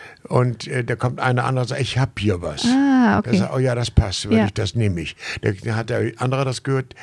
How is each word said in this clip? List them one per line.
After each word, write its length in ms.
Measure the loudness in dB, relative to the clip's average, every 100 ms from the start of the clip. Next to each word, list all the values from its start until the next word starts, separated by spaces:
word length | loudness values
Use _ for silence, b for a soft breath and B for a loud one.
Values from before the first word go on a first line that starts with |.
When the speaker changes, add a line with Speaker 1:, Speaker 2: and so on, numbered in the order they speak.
| B B -2
Speaker 1:
und, 400 | 0 2 -2 -4
äh, 160 | -4
da 120 | -2 -2
kommt 240 | -2 0
einer 240 | 0 0 0
an 120 | -2
und 80 | -2
sagt, 100 | -2
"Ich 180 | -2 0
hab 220 | -2 0
hier 220 | 0 0
was." 240 | -4 -2 2
Speaker 2:
Ah, 540 | 4 4 4 4 2
okay. 120 | 2
Speaker 1:
Da 60 | 2
sagt, 160 | 2 0
"Oh 40 |
ja, 140 | 0
das 160 | 0 2
passt, 400 | 2 2 -2 0
will 80 | 2
Speaker 2:
Ja. 60 | 2
Speaker 1:
ich, 60 |
das 220 | 0 -2 0
nehme 240 | 0 0
ich." 160 | -6 B B B
Da 340 | -2 -2 -4 -4
hat 160 | -2
der 200 | -2 -2 -2
andere 260 | -2 0
das 200 | -2 -4
gehört 300 | -2 -2 -4 B